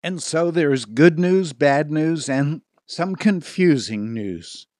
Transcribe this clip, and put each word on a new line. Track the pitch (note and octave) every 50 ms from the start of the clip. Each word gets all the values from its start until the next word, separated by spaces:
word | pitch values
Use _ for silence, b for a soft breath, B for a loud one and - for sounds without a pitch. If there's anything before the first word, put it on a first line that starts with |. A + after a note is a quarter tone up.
And | - E3 F#3 E3+ -
so | - - D#3+ E3+ E3+
there's | E3 F3 D#3+ C#3+ C#3 C3 A2+
good | G#2 A2 A#2 D3+ F3 E3 D#3
news, | F3+ F3+ F#3 F#3+ F#3+ D#3+ C#3
bad | _ D3 C#3+ C3+ C#3+ D#3 D3
news, | D3+ D#3 D#3 D#3+ E3 D#3+ C3+ -
and | C3+ C3+ C#3 C#3+ D#3 - _ _ _ _ _ _
some | - - E3 F#3+ F#3+
confusing | - - G#3+ G3+ F3+ - - - - F#3 F3 D3+ C3 G2+ F#2+ A2 G#2 G#2 A2 A2+
news. | A2+ G#2 G2 F#2 E2 E2 - - - - _ _ _